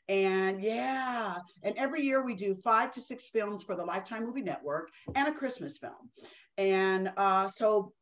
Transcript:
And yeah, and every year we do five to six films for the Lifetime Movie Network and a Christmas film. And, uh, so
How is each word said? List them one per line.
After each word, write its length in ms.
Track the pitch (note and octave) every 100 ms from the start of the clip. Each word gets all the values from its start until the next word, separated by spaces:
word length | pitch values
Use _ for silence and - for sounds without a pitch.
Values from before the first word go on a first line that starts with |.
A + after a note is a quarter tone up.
| -
And 540 | G3 G3 F#3+ F#3+ F#3+
yeah, 760 | G#3 A#3 B3+ C4 B3+ A#3+ G#3 F3 - -
and 140 | G3 G#3+
every 260 | C4+ D#4
year 220 | C#4 C4+
we 100 | B3+
do 200 | G3+ G3
five 360 | F#3+ A#3+ A3 A#3+
to 80 | -
six 280 | - A#3+ -
films 340 | A3 G#3 G3+
for 120 | - F3
the 80 |
Lifetime 400 | E3+ F#3 F#3+ A3
Movie 180 | A3+ C4
Network 460 | G3 C#3 C#3+ D3+ E3 - -
and 140 | C4+ C#4
a 40 |
Christmas 460 | - C4 - D3 -
film. 320 | - - B3 - - - _ -
And, 540 | G3 F#3+ F#3+ F#3+ F#3+ F#3
uh, 300 | G3 F#3+ G3
so 440 | - A3 G#3+ F#3+ _